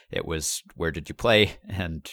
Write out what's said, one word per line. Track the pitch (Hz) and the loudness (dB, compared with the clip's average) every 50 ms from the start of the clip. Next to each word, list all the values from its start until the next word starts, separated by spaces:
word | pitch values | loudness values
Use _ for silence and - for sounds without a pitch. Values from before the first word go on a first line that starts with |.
| _ _ | _ _
it | - - - | -6 -6 -4
was, | - 82 78 76 - - - - - - | -2 -4 -2 -2 -4 -4 -6 -8 -12 -8
where | - 85 82 | -4 -4 -2
did | 78 85 73 - | -2 -4 -8 -10
you | - | -8
play? | - - 117 110 107 104 - - - - - | -2 2 4 6 6 6 4 2 -6 -12 -8
And, | 101 95 92 82 80 78 - - | -6 -4 -4 -4 -6 -8 -10 -12